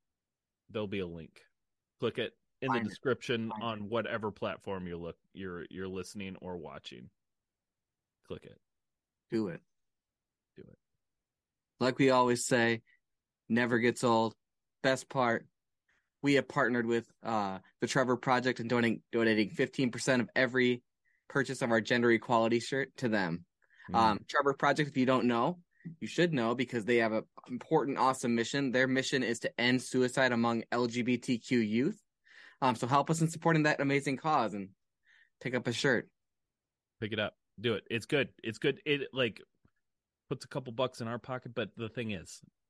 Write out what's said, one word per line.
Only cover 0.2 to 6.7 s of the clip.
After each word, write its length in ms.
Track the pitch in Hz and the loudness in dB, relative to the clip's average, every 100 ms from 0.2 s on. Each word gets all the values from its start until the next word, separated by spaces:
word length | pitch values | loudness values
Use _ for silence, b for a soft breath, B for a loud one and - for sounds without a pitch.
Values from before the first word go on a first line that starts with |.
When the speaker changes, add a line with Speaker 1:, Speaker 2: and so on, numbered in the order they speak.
| _ _ _ _ _ | _ _ _ _ _
Speaker 1:
There'll 180 | 110 107 | -8 -6
be 120 | 98 | -4
a 80 | 90 | -6
link. 320 | 85 78 _ _ _ _ _ _ _ | -8 -14 _ _ _ _ _ _ _
Click 160 | 120 117 | -4 -2
it 160 | 113 - _ _ | -6 -8 _ _
in 60 | 135 | -2
Speaker 2:
Find 120 | 123 | -2
Speaker 1:
the 40 | 110 | -2
Speaker 2:
it. 20 | |
Speaker 1:
description 600 | - 139 120 - 120 113 | -4 -2 -2 -2 -4 -4
Speaker 2:
Find 120 | 110 | -6
it. 20 | 117 | -6
Speaker 1:
on 240 | 107 104 | -6 -4
whatever 400 | 117 104 113 107 | -4 -2 -4 -6
platform 580 | 92 110 90 - 95 90 | -6 -6 -6 -8 -8 -8
you're 100 | 85 | -8
look, 180 | 85 80 _ | -10 -14 _
you're, 320 | - 95 87 - | -14 -12 -10 -12
you're 180 | 87 95 | -10 -8
listening 480 | 92 90 107 95 92 | -8 -10 -10 -12 -12
or 160 | 90 90 | -12 -12
watching. 520 | 76 | -12